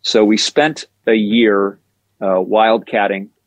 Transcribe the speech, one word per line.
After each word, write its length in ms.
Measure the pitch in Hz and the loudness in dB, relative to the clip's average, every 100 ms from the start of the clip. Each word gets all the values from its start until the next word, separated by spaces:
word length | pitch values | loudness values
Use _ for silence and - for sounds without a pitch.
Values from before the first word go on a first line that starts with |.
So 220 | - 113 | 0 2
we 120 | 104 110 | 2 2
spent 500 | - - 151 151 - _ - | 0 0 0 -2 -16 _ -2
a 80 | |
year, 640 | 113 104 113 110 101 98 101 _ _ _ _ | 0 0 2 2 2 -2 -6 _ _ _ _
uh, 160 | 98 92 | -2 -2
wildcatting 920 | 92 104 110 113 - 113 101 98 101 _ | 0 2 2 0 -2 -4 -2 -4 -10 _